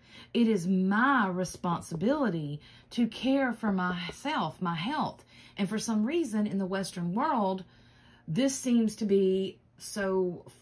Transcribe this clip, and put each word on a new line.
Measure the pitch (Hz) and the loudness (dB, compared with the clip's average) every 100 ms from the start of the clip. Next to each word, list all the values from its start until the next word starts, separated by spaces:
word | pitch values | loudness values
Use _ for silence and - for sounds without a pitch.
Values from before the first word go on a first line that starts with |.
| - - - | -20 -20 -4
It | 233 226 | 2 4
is | 208 170 | 4 2
my | 185 190 208 269 269 196 | 2 2 4 4 4 2
responsibility | 180 180 - 175 170 - 160 202 302 240 165 147 147 - - - | 0 -4 -4 -2 -2 -4 -2 0 2 0 -2 -4 -8 -12 -20 -8
to | - 233 | -2 -2
care | - 247 269 262 | 0 0 2 0
for | 220 220 | -2 -2
myself, | 190 180 175 170 - 277 302 165 - | 0 0 -4 -8 -8 -4 -2 -4 -4
my | 175 165 | -4 -2
health. | 196 302 160 - - - - - | -2 -2 -4 -8 -20 -20 -12 -6
And | 202 | -4
for | 214 | -2
some | 226 214 | -2 0
reason | 220 339 277 214 208 | 0 0 0 -2 0
in | 196 | -2
the | 185 | -2
Western | 196 180 180 175 | -2 -4 -4 -4
world, | 196 311 262 190 190 - - - - - - - | 0 0 2 0 -2 -8 -20 -20 -20 -20 -16 -4
this | 160 269 | 0 0
seems | 269 262 233 220 - | 0 2 4 2 0
to | |
be | 214 196 190 190 190 - _ - | 2 4 4 2 -2 -8 _ -18
so | - 208 190 190 180 175 - - | -10 -4 0 0 -2 -4 -12 -10